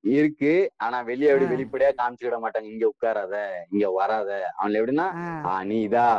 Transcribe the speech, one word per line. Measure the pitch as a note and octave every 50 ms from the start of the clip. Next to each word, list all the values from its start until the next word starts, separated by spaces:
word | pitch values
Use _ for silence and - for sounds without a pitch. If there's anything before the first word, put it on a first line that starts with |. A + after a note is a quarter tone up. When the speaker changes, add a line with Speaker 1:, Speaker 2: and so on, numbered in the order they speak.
| -
Speaker 1:
இருக்கு. | G2+ B2+ C#3+ D3 D#3 D3+ _ C#3 D3 D#3+ F3+ G3 E3 _
ஆனா | _ A2 A#2 B2 B2
வெளியே | A#2+ A2+ B2 C3 D3 D3
அப்படி | C#3 C3+ C3+
Speaker 2:
ஆ. | B2 B2
Speaker 1:
வெளிப்படையா | B2+ C3+ A2+ B2 C3 C3+ C#3 C3
காமிச்சுக்கிட | - A#2+ A#2+ B2 A#2 A#2+ B2 A#2+ A#2
மாட்டாங்க. | A2+ A2 G#2 A2 A2 G#2+
"இங்க | A2 A2 A2+ A2
உட்காராத, | G#2 _ - A2+ A2 G#2+ G2 F#2 G2 G#2 G#2 G2 F#2+ F2+ E2+ E2+
இங்க | F#2 G2+ G#2 G2
வராத." | F#2 F#2+ G2 G2+ A2 A2 G#2 G2 G2+ G2 F#2 F2 -
அவன் | - F#2 G#2
எப்படின்னா, | G#2 G#2+ A2+ A#2+ C3+ D3+ F3 F#3+ F3
Speaker 2:
ஆ. | E3+ F3 E3+ E3 D#3+ D3+
Speaker 1:
"ஆ, | F2+ F#2 F#2+
நீ | F#2 G2 G#2+ A2+ A2 G2+
இதா | G#2+ A#2+ A#2+ A#2+ A2+